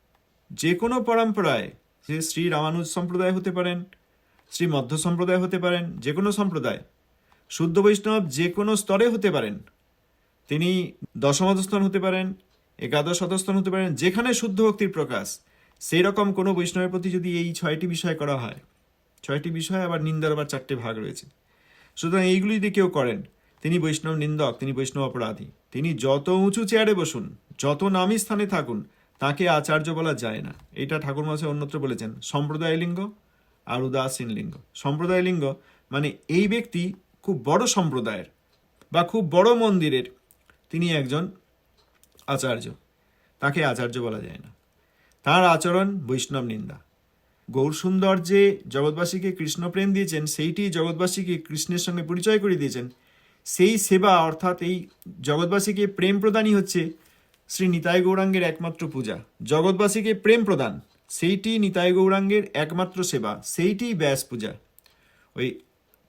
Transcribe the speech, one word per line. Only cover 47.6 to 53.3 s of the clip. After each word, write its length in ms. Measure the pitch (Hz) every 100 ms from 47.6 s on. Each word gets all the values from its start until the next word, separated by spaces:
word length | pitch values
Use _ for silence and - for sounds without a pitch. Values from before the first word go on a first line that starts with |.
| 139 151 185 190 190 190
যে 420 | 170 196 202 196 -
জগৎবাসীকে 640 | 131 147 156 175 185 190
কৃষ্ণ 380 | 185 156 160 175
প্রেম 240 | 185 196
দিয়েছেন, 320 | 196 196 160 151
সেইটি 440 | - 156 170 202
জগৎবাসীকে 680 | 165 165 160 180 196 180 170
কৃষ্ণের 400 | - 156 - 175
সঙ্গে 260 | 175 175
পরিচয় 360 | 156 180 196 214
করিয়ে 200 | 202 175
দিয়েছেন। 300 | 139 123 123 - _ _ _